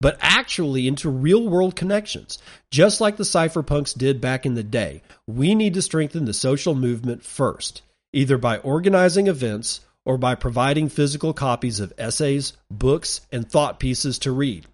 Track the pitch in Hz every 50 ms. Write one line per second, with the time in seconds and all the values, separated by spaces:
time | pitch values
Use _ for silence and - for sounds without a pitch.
0 | 131 139 - - - 156 190 240 262 - - - 170 143 131 131 127 131 143 139
1 | - 156 131 131 135 156 190 233 233 214 170 180 185 185 180 - 175 190 202 214
2 | 208 - - - - - - - - - - - _ _ - 139 175 208 202 -
3 | 226 208 208 208 202 - - 175 165 160 - 170 139 - 147 147 143 - - 123
4 | 127 135 139 123 135 127 131 127 - 139 120 117 107 107 113 120 101 78 69 -
5 | - _ - _ _ - 110 123 139 175 214 220 220 208 170 190 175 - - 160
6 | 151 143 - 165 147 110 98 - - 131 139 135 - 180 151 131 127 120 120 110
7 | 120 123 117 113 - - - - 135 110 - - - - - - - _ _ _
8 | _ _ - 135 139 127 139 123 120 120 113 101 - 135 139 160 180 196 190 185
9 | 180 180 180 202 202 196 175 135 127 113 104 107 117 - - - - _ _ _
10 | _ - 131 127 127 123 123 - - 127 117 120 127 139 147 156 156 139 - -
11 | 147 143 143 147 - 160 156 - 139 131 120 120 - 123 110 98 101 90 - -
12 | 110 113 - - 156 139 139 143 139 - - _ _ _ 107 101 127 131 143 170
13 | - - - - - _ - 120 113 - - 151 147 127 - - - 127 127 -
14 | - 139 117 - - 139 127 131 143 135 101 82 - -